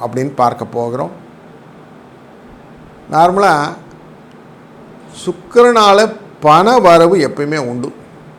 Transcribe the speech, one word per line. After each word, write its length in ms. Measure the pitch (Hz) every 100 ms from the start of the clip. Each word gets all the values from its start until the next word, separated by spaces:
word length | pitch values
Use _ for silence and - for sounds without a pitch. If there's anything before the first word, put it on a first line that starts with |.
அப்படின்னு 340 | 120 123 139
பார்க்க 300 | 139 120 120
போகிறோம். 460 | 113 117 117 123 170 - - - - - - - - - - - - - - - - - - - -
நார்மலா 560 | 151 175 190 196 151 151 170 - - - - - - - - - - - - - - -
சுக்கிரனால 840 | - - 240 240 233 208 196 214 - - -
பண 380 | 151 160 208 254
வரவு 380 | 185 170 170 190
எப்பயுமே 400 | 131 - 147 156
உண்டு. 360 | 123 123 120 - - - -